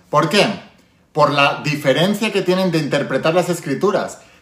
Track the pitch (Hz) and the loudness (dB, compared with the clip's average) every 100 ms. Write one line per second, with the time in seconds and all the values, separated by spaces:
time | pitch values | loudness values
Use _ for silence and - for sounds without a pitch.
0 | _ 147 160 208 113 92 - _ _ _ | _ 0 2 2 0 -2 -12 _ _ _
1 | _ 147 147 143 143 139 135 143 143 151 | _ 0 2 4 0 0 -6 -2 0 2
2 | 185 208 220 202 180 185 185 160 139 143 | 0 0 -2 -2 0 0 0 0 0 -2
3 | - 135 156 175 170 165 156 123 196 180 | -2 -2 0 0 0 -4 -4 -2 0 0
4 | 95 - - _ | -4 -10 -20 _